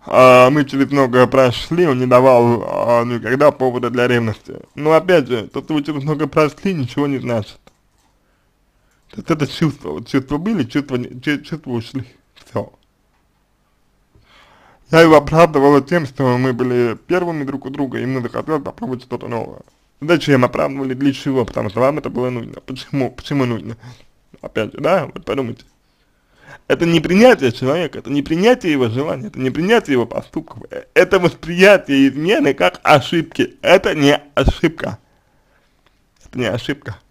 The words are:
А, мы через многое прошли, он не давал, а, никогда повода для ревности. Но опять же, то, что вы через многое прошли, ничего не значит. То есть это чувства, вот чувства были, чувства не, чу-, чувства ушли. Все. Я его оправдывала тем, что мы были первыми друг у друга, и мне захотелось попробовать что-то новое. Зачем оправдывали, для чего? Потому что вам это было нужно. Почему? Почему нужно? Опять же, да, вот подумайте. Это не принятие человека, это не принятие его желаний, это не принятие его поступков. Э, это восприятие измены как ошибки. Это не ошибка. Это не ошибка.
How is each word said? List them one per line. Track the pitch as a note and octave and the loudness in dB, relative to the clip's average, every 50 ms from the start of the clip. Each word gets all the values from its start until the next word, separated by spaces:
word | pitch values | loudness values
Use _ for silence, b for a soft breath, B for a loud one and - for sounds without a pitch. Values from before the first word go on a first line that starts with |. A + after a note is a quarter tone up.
| _ - | _ 2
А, | - G#2+ B2+ B2+ B2 B2+ B2+ B2+ | 4 6 8 8 10 8 8 6
мы | C#3+ D3+ D3 | 4 2 -2
через | - - C3+ C#3 C3 | -2 0 -2 -2 0
многое | C#3 C#3+ C3+ B2+ A#2+ B2+ B2 | 2 0 0 2 4 4 4
прошли, | A2 B2 C3 C3 B2+ A2+ - - - E3 E3 F3+ | 4 4 2 2 2 0 -4 -6 -6 0 0 2
он | E3 C3 B2+ | 2 2 0
не | B2+ | 0
давал, | B2+ B2+ B2 B2+ C3+ B2+ A#2+ A#2+ A#2+ A#2+ A2 - | 4 4 4 6 6 6 6 4 4 2 0 -2
а, | - - - G2 A2+ A#2+ A#2+ A#2 | -6 -4 -4 0 0 2 0 0
никогда | B2 A#2+ A#2 A2 G#2+ B2 C3+ D3 D3 | -2 -6 -6 -4 -4 0 4 4 2
повода | - - B2+ C3 A#2+ B2 A#2+ A#2+ | 4 2 -2 -2 -2 -2 -4 -4
для | A#2+ B2 A#2+ | -2 0 0
ревности. | B2 B2 A#2+ A#2 A2+ G2+ - _ - - - - _ _ | 2 0 0 0 -2 -6 -8 _ -20 -20 -20 -20 _ _
Но | - D3 D3+ D#3+ | -6 0 2 2
опять | D#3+ D#3+ F#3 F#3 E3+ C3+ - | 2 4 4 2 2 2 0
же, | B2 A#2 G2+ - | -4 -6 -6 -8
то, | _ C3+ C3 | _ -12 -8
что | - D#3+ | -4 -6
вы | D3+ C#3+ | -6 -4
через | D#3+ D3+ D3 C3+ | -6 -8 -8 -6
многое | D3+ D#3 C#3+ D#3 C#3 | -6 -4 -4 -4 -4
прошли, | - D#3+ D#3 C#3+ - - - G3 F#3+ | 0 0 0 0 -2 -6 -6 -6 -4
ничего | D#3+ C3 B2+ - - C#3+ | -4 -6 -6 -4 -4 -4
не | C#3+ C#3 B2+ | -2 -4 -6
значит. | B2+ B2 A#2+ A2+ G#2 - - _ _ _ _ _ _ _ _ _ _ _ _ _ _ _ _ _ _ _ _ _ _ _ _ _ _ _ _ _ _ _ | -6 -6 -6 -6 -6 -8 -16 _ _ _ _ _ _ _ _ _ _ _ _ _ _ _ _ _ _ _ _ _ _ _ _ _ _ _ _ _ _ _
То | - | -18
есть | - G#2+ - | -18 -6 -6
это | E3 D#3 D3 | -4 -4 -4
чувства, | C3 - - E3+ D3+ C3 - - D#2+ | -6 -4 -2 -2 -2 -2 -6 -12 -10
вот | D2+ D#2+ A2+ - | -10 -10 -12 -4
чувства | - C3+ C3 C3 C#3+ D3 | -4 -4 -4 -2 -8 -6
были, | E3 G#3+ A#3 F#3+ B2+ | -4 -4 -4 -4 -4
чувства | A2+ - D3+ C#3 D3 C3+ | -4 -4 -6 -6 -4 -8
не, | B2 A#2+ - - B2+ | -8 -8 -10 -14 -10
чу-, | B2 D#3 D3 C#3 D3 | -6 -6 -6 -6 -6
чувства | - E3 D3+ _ C3+ B2 | -12 -14 -14 _ -8 -8
ушли. | A#2 A2 - - C3+ B2 - _ _ _ _ _ | -8 -8 -8 -12 -12 -12 -12 _ _ _ _ _
Все. | _ - _ - A2+ F#2+ - _ _ _ _ _ _ _ _ _ _ _ _ _ _ _ _ _ _ _ _ _ _ _ _ _ _ _ _ _ _ b b b b b b b b b b b b b _ | _ -20 _ -10 -10 -10 -10 _ _ _ _ _ _ _ _ _ _ _ _ _ _ _ _ _ _ _ _ _ _ _ _ _ _ _ _ _ _ b b b b b b b b b b b b b _
Я | - D#3+ E3+ | 4 6 6
его | E3 D#3+ | 8 8
оправдывала | D3 C#3+ C#3 D3+ D#3+ E3+ E3+ D3+ C#3+ C3+ C#3+ D3 C#3+ C#3 | 6 4 4 4 4 4 4 4 4 4 6 4 4 2
тем, | - F3 F3 D#3 | 2 -2 -2 -2
что | B2 - - C#3 B2+ B2 B2 | -4 -6 -2 0 0 0 0
мы | B2+ C3 B2+ | 0 -2 -2
были | A#2 B2+ B2+ B2 B2 A#2+ A#2 A2 G#2+ _ | -2 -2 -2 0 0 0 0 -2 -6 _
первыми | _ F3 F3+ F3+ E3+ E3 D3+ C#3 | _ -2 -2 -2 -2 -6 -6 -8
друг | C3+ C3+ C3 - | -8 -8 -10 -10
у | C3 | -12
друга, | C3+ D3 C#3+ C3 A#2 A2+ | -6 -6 -6 -4 -4 -6
и | A2+ | -6
мне | B2+ C3 C3 A#2 | -4 -4 -6 -6
захотелось | A2+ - A#2+ A2 - D#3 D3+ C#3 | -6 -6 -8 -6 -4 -4 -4 -4
попробовать | - - - - C3 B2+ B2 - | -8 -12 -10 -10 -8 -8 -10 -10
что-то | _ B2 A#2+ - - | _ -12 -10 -8 -8
новое. | A#2+ A2+ - - - - - _ _ _ _ _ _ _ | -8 -8 -8 -10 -14 -20 -20 _ _ _ _ _ _ _
Зачем | - D3+ F3 D3+ - - C#3+ B2+ B2 | 0 0 0 0 2 2 2 2 2
оправдывали, | - - D#3 D#3 D3 C3+ C#3 C#3 C3 C3 | 2 0 -2 -4 -4 -4 -6 -6 -6 -6
для | B2+ C#3 C#3+ C3 | -2 -2 -2 -2
чего? | C3+ - C#3+ C3+ C3 A#2 | -2 -6 -4 -2 -2 -2
Потому | - - A#2 A2+ G#2+ | -4 -6 -8 -8 -6
что | F#2+ A2+ | -2 0
вам | B2 C3+ D3 D3+ | 0 0 0 -2
это | C#3+ - | -6 -8
было | - A#2+ B2 B2+ | -6 -4 -4 -4
нужно. | B2 A#2+ A2+ G#2+ - - | -6 -8 -10 -12 -16 -18
Почему? | _ - C3 B2+ - - - C#3 C3 A#2+ | _ -14 -14 -14 -12 -6 -4 -4 -4 -4
Почему | - - - - C#3+ C#3 C3 | -6 -12 -10 -6 -2 -2 -2
нужно? | B2 A#2 G#2+ D#2+ G2+ A#2+ B B B2 A#2+ B B B _ _ _ _ - _ | -2 -2 -6 -8 -12 -16 B B -20 -20 B B B _ _ _ _ -20 _
Опять | - - _ A2+ G#2+ G2 - | -18 -8 _ -6 -6 -6 -8
же, | - | -6
да, | D3 D#3 F3+ F#3+ C#3+ - - | -2 0 0 0 -2 -4 -12
вот | - - | -16 -8
подумайте. | - A2 C3+ C3 A2+ A#2 - - _ _ _ _ _ _ _ _ _ _ b b b b b b b b b b | -6 -6 -4 -4 -8 -8 -14 -18 _ _ _ _ _ _ _ _ _ _ b b b b b b b b b b
Это | _ C#3+ - E3 | _ -2 -2 0
не | E3+ E3+ E3+ | 0 0 0
принятие | D3+ - D#3 G3 A3+ B3+ A#3+ E3 C#3 B2 | 0 0 2 4 6 6 6 4 0 -4
человека, | A2 - C3 B2+ D3 E3+ F3 D3 - A2 | -2 -2 -4 -2 -2 -2 -4 -6 -10 -12
это | - - | -10 -6
не | C#3 C#3+ C#3 | -4 -4 -4
принятие | - D#3+ E3+ F#3+ A3+ B3+ B3 - F3+ D3+ | -4 -4 0 2 2 2 2 0 -2 0
его | C3+ B2 A2+ | 0 0 -2
желаний, | G#2+ B2+ C#3+ E3 F3+ C3+ - - | -2 -4 -6 -6 -6 -8 -10 -14
это | - C3 | -10 -6
не | C3 C3 | -6 -6
принятие | B2+ C#3+ E3 F#3+ A#3 A#3 - - C#3 | -4 -4 -2 0 0 0 0 0 -2
его | B2 A#2 | -2 -2
поступков. | A2 - - - - - - - - - A2 - - | -2 -6 -10 -10 -8 -10 -12 -12 -12 -20 -20 -18 -16
Э, | - - - _ _ | -16 -16 -16 _ _
это | - - F3+ G#3 F#3+ | 2 2 4 2 2
восприятие | F3+ E3 - - - D#3+ F3 F3 F#3 G3+ G#3 F3+ - - C#3 C#3 C#3 C3+ | 2 0 -2 -2 -12 -10 0 4 6 6 6 6 2 0 2 4 4 2
измены | C3 C#3 D3+ F3 G#3+ E4 - C#3+ C3+ | 2 0 -2 -2 0 0 0 0 0
как | - F3 F3+ - - _ | 2 0 -2 -2 -2 _
ошибки. | - D3 C#3+ - - - E3+ D#3 - - - - - - _ - | 4 4 4 4 0 -4 -4 -4 -4 -4 -4 -4 -4 -4 _ 2
Это | - E3 F#3+ - G#3+ F#3 | 4 4 4 4 0 -2
не | D#3 C#3+ C#3 D3 C#3+ - - _ | 2 2 2 2 2 -2 -6 _
ошибка. | - C3+ B2+ - - - E3 D#3+ - - - - - _ _ _ _ _ _ _ _ _ _ _ _ _ _ _ _ _ _ _ _ _ _ _ _ _ | 0 0 0 0 0 -2 -4 -4 -4 -10 -10 -10 -12 _ _ _ _ _ _ _ _ _ _ _ _ _ _ _ _ _ _ _ _ _ _ _ _ _
Это | - - A#2+ | -16 -8 -6
не | B2 | -4
ошибка. | G#2+ F#2 A#2+ - - D3 - _ - G#2 - _ _ | -4 -4 -4 -6 -8 -10 -10 _ -18 -18 -18 _ _